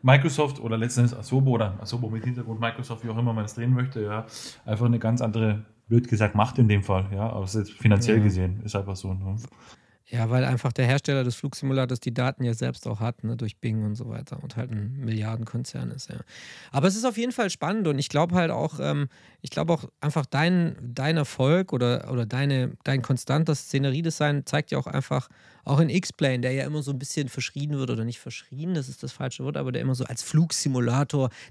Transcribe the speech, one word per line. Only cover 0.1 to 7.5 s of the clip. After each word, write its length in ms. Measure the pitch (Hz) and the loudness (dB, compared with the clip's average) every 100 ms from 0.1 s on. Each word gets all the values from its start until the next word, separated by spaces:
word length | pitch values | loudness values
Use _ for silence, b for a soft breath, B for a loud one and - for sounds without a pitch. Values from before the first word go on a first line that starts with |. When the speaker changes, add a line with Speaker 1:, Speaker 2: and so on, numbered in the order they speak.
| 139 151 143 147 135 | 8 6 2 0 0
Speaker 1:
oder 160 | 113 110 | -2 0
letzten 240 | 117 123 | 0 4
Endes 180 | 120 120 | 4 2
Asobo 340 | - 131 135 | 0 4 4
oder 280 | 117 104 98 | 4 2 -2
Asobo 300 | 107 120 113 | -6 -6 -4
mit 120 | 110 | -4
Hintergrund 360 | 120 120 113 110 | -4 -6 -6 -2
Microsoft, 440 | 117 - 120 110 | -4 -4 -10 -8
wie 40 | 117 | -6
auch 100 | 113 | -2
immer 140 | 120 | 0
man 140 | 110 104 | 0 -4
es 80 | |
drehen 180 | 120 120 | -2 2
möchte, 300 | 123 131 120 | 2 2 -4
ja, 240 | 104 107 - B B B | -4 -4 -8 B B B
einfach 220 | - 104 120 | -4 0 2
eine 140 | 117 | 2
ganz 200 | 110 120 | 2 2
andere, 440 | 117 110 110 107 110 _ - | 0 2 2 0 -4 _ 2
blöd 180 | 117 120 | 2 4
gesagt, 300 | 107 107 101 | 2 4 4
Macht 220 | 110 - | 2 4
in 100 | 110 | 6
dem 160 | 104 | 6
Fall, 240 | 98 95 98 | 4 0 0
ja, 180 | 101 113 | -2 -4
aber 140 | 104 | -4
es 100 | 95 | -4